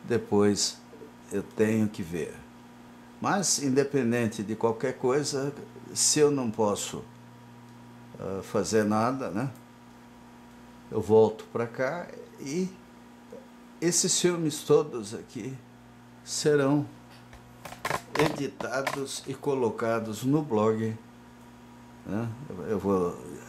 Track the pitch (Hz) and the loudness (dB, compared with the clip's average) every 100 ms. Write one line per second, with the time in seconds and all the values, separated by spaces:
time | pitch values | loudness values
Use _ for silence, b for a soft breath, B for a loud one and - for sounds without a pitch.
0 | - 117 - 104 104 98 - - - - | 0 -2 2 4 4 4 0 -4 -18 -20
1 | - - - 101 - - 110 110 107 107 | -20 -20 -8 -8 -8 0 2 2 0 -2
2 | 87 85 73 - - - - - - - | -8 -6 -6 -10 -18 -20 -20 -20 -20 -20
3 | - - 120 185 180 - 143 131 139 143 | -20 -6 -2 0 0 0 2 2 2 2
4 | 120 120 113 - 101 110 117 110 131 127 | 2 2 0 -2 -6 0 0 0 -2 0
5 | 127 135 143 143 139 139 - - - 120 | 2 2 0 -2 -4 -8 -16 -18 -12 0
6 | - 156 147 143 123 104 107 98 - - | 2 6 6 4 -2 2 2 2 -4 -8
7 | - - - - - - - - - - | -12 -20 -20 -20 -20 -20 -20 -20 -20 -20
8 | - - 95 95 - 110 92 110 104 107 | -20 -12 -8 -8 -4 -2 2 2 4 2
9 | 113 135 117 90 131 - - - - - | 2 -2 -6 -4 -6 -8 -20 -20 -20 -20
10 | - - - - - - - - - - | -20 -20 -20 -20 -20 -20 -20 -20 -6 -6
11 | 98 110 107 - - 117 117 - 131 170 | 6 8 8 4 -8 -6 -6 -2 -4 -4
12 | - - - - 139 156 185 - - - | -10 -14 -18 -14 -6 -4 -4 -6 -20 -20
13 | - - - - - - - - 165 170 | -20 -20 -20 -20 -20 -20 -20 -2 0 2
14 | 185 - 180 175 160 143 - 151 147 123 | 2 2 2 2 -2 -4 4 4 4 -6
15 | 101 107 - - 107 131 - - - - | -8 -10 -12 -10 -10 -12 -18 -20 -20 -20
16 | - - - - 156 147 135 147 139 - | -20 -20 -10 -2 2 4 4 2 0 -10
17 | - - - - - - - - - - | -20 -20 -20 -20 -20 -20 -18 -10 -6 -6
18 | - - 151 147 135 - 110 127 135 139 | -6 0 0 0 -6 -6 -6 -4 -4 -6
19 | 135 - - 131 - 135 117 107 113 113 | -6 -8 -10 -6 -2 0 0 0 -2 -2
20 | 107 104 127 147 151 107 107 110 110 113 | -2 -4 0 0 2 2 4 2 -2 -6
21 | - - - - - - - - - - | -12 -20 -20 -20 -20 -20 -20 -20 -20 -18
22 | - 98 117 110 147 95 78 104 95 98 | -8 -6 -6 -8 -12 -10 -4 -2 2 2
23 | 87 78 64 71 | 2 -4 -12 -14